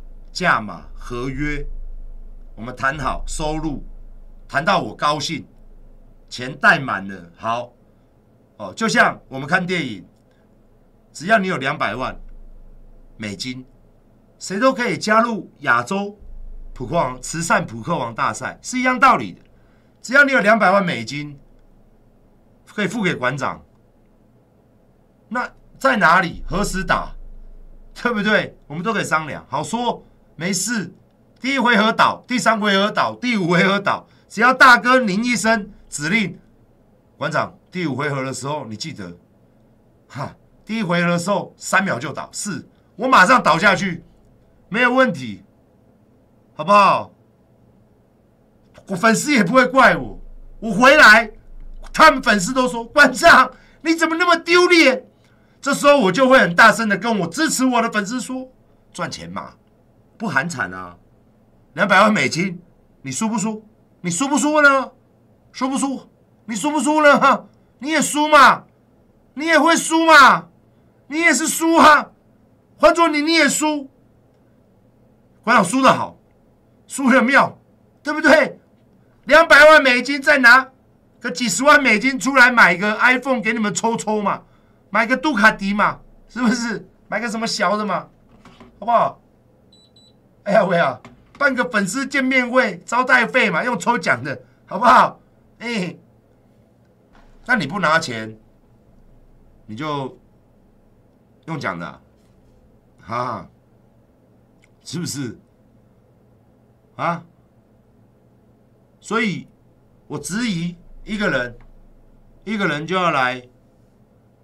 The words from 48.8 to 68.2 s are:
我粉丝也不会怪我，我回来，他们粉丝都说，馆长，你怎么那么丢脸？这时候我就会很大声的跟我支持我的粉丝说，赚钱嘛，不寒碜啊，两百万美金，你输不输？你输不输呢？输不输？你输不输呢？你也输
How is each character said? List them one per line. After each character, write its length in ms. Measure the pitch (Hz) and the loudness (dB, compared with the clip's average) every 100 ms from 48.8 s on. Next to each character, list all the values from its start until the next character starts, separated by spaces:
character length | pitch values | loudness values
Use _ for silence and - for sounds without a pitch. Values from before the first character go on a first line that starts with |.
| - | -12
我 80 | 180 | -2
粉 180 | 226 | 0
丝 180 | 220 294 | 2 0
也 120 | 262 | 0
不 80 | 175 | 2
会 140 | 262 254 | 2 2
怪 300 | 262 220 160 | 4 4 2
我， 240 | 113 - - - - - | -4 -14 -18 -20 -20 -12
我 120 | 226 | -6
回 240 | 196 262 302 | 4 6 8
来， 340 | 233 220 220 - - - - - - | 8 8 4 -8 -20 -20 -18 -18 -8
他 180 | - 311 | 4 6
们 120 | 269 | 6
粉 180 | 240 208 | 0 0
丝 120 | 190 | 0
都 140 | 262 254 | -2 -2
说， 180 | 233 | -4
馆 280 | 233 285 277 | -2 4 4
长， 400 | 254 359 262 254 - _ _ | 6 6 6 4 -4 _ _
你 120 | 320 | -2
怎 140 | 330 330 | 0 0
么 80 | 330 | 0
那 100 | 370 | 2
么 100 | 330 | 0
丢 300 | 339 359 359 | 2 4 6
脸？ 380 | 330 269 254 - _ _ _ _ _ | 6 4 2 -6 _ _ _ _ _
这 140 | 277 | -4
时 120 | 175 285 | 2 4
候 120 | 285 | 4
我 120 | 185 | 4
就 180 | 269 254 | 2 4
会 100 | 262 | 6
很 160 | 185 | 4
大 180 | 208 226 | 6 6
声 160 | 220 220 | 4 -2
的 80 | 196 | -2
跟 220 | 233 214 | -2 -2
我 60 | 170 | -4
支 240 | - 311 | -2 -2
持 140 | - | 0
我 180 | 262 233 | 0 0
的 80 | 226 | -2
粉 140 | 214 196 | -4 -6
丝 140 | 247 | -8
说， 300 | - 262 262 _ _ _ _ | -8 -10 -12 _ _ _ _
赚 180 | - 156 | -12 -10
钱 200 | 92 82 | -10 -14
嘛， 240 | 92 64 - _ _ _ _ _ - | -14 -16 -20 _ _ _ _ _ -12
不 120 | 214 | -6
寒 200 | 131 170 | -4 -6
碜 240 | 123 90 | -6 -8
啊， 240 | 92 90 87 _ _ _ _ _ _ _ | -10 -16 -20 _ _ _ _ _ _ _
两 140 | 156 196 | -4 2
百 140 | 190 | 4
万 120 | 214 | 4
美 160 | 196 127 | 2 -2
金， 340 | 156 190 170 - _ _ _ | -2 -4 -6 -16 _ _ _
你 80 | 131 | -12
输 180 | 135 220 | -6 -4
不 80 | 220 | -4
输？ 300 | 214 214 - _ _ _ | -4 -8 -14 _ _ _
你 100 | 175 | -8
输 180 | 170 269 | -4 -2
不 100 | 285 | 0
输 240 | 294 302 | 0 4
呢？ 300 | 277 269 254 - _ _ _ _ _ | 4 4 -2 -12 _ _ _ _ _
输 160 | - 262 | -8 -4
不 80 | 269 | -4
输？ 320 | 277 240 - _ _ _ - | -4 -6 -14 _ _ _ -12
你 80 | |
输 160 | 220 294 | -6 -4
不 100 | 302 | -2
输 220 | 262 311 | 0 4
呢？ 440 | 294 254 269 220 - _ _ _ | 4 4 4 0 -4 _ _ _
你 100 | 277 | -4
也 100 | 320 | -2
输 280 | - 294 | -2 -2